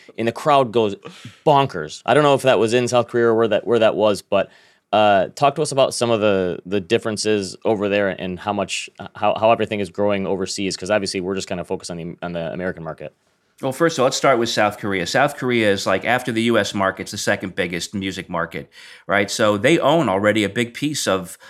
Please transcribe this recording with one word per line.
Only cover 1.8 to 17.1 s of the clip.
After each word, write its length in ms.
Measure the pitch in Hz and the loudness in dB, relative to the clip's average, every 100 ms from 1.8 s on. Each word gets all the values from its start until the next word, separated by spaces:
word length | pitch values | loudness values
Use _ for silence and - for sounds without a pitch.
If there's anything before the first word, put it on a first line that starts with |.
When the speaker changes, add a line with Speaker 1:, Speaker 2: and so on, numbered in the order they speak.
| 76 - | -10 -6
Speaker 1:
I 120 | - 131 | 2 4
don't 80 | |
know 100 | 147 | 4
if 80 | 139 | 4
that 160 | 131 104 | 4 4
was 160 | 110 | 4
in 140 | 123 120 | 2 2
South 200 | 123 117 | 0 0
Korea 200 | 120 117 | 2 2
or 80 | 113 | 4
where 120 | 113 | 2
that, 200 | 101 92 | 0 2
where 100 | 117 | 2
that 180 | 110 87 | 2 4
was, 280 | 107 98 | 2 0
but, 260 | - 98 95 _ _ _ _ | 0 0 -2 _ _ _ _
uh, 360 | 104 104 98 90 - | 2 4 4 2 0
talk 180 | 143 | 0
to 80 | 143 | 0
us 100 | 151 | -2
about 220 | 135 131 | 2 0
some 160 | - 117 | 2 0
of 100 | 113 | 2
the, 380 | 107 98 90 82 90 | 2 2 0 -4 -4
the 160 | 101 | -4
differences 760 | 87 113 113 104 107 107 95 - | 0 -2 -2 -4 0 -2 -2 -6
over 260 | 101 110 101 | -2 0 0
there 200 | 101 101 | 0 0
and 300 | - 92 90 | -4 -8 -8
how 120 | 107 | -6
much, 380 | 101 92 - - - 98 | -4 -4 -6 -12 -16 -18
how, 220 | - 107 95 | -4 -2 2
how 160 | 110 | 2
everything 300 | 113 107 104 | 2 0 -4
is 100 | 92 | -6
growing 340 | 87 104 101 92 | -2 -2 0 -2
overseas, 500 | 95 92 - 95 87 | -4 -4 -4 -6 -6
'cause 140 | 92 | -2
obviously 320 | 107 98 98 | -2 -2 -6
we're 140 | 90 98 | -6 -6
just 120 | - | -6
kinda 160 | 92 | -8
focused 280 | 85 92 - | -6 -8 -8
on 60 | 87 | -10
the, 200 | 85 - | -10 -10
on 80 | 87 | -10
the 200 | 85 82 | -8 -8
American 300 | 82 90 87 | -6 -8 -8
market. 300 | 78 78 78 _ _ _ _ _ | -10 -12 -16 _ _ _ _ _
Speaker 2:
Well, 100 | 135 | -8
first 280 | 131 165 165 | 0 0 2
of 20 | |
all, 40 | 127 | 0
let's 120 | - | 2
start 220 | 147 123 | 2 4
with 100 | 113 | 2
South 300 | - 104 - | 2 0 0
Korea. 260 | 104 95 87 | -4 -4 -2
South 320 | 131 143 - | 0 0 0
Korea 340 | 127 120 107 | -2 2 2
is, 140 | 98 110 | 2 0
like, 180 | 95 | -2
after 280 | 95 123 123 | 0 -2 -2
the 100 | 113 | 0
U 140 | 117 113 | 2 2
S 160 | 101 | 0
market, 300 | 104 95 95 | 0 -2 -2
it's 80 | 90 | -8